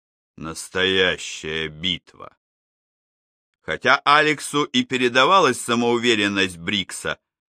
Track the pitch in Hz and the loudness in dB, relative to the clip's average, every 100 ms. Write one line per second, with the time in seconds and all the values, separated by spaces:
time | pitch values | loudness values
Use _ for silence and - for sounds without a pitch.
0 | _ _ _ - 78 80 - 95 95 95 | _ _ _ -16 -14 -12 -8 -2 0 2
1 | 92 78 - - 78 80 80 76 90 85 | 2 0 -6 -12 -8 -6 -8 -6 -6 -6
2 | - - 50 - _ _ _ _ _ _ | -10 -20 -20 -20 _ _ _ _ _ _
3 | _ _ _ _ _ _ - 80 123 131 | _ _ _ _ _ _ -8 -2 2 2
4 | - 147 151 147 - 147 147 127 123 127 | 4 4 4 0 -2 -2 0 0 -2 0
5 | 123 123 139 196 151 123 - 120 120 120 | 0 4 4 6 4 0 -2 0 2 2
6 | 120 110 101 98 95 87 85 101 90 - | 2 2 0 0 -2 -4 -6 -4 -6 -8
7 | 80 76 _ _ | -8 -10 _ _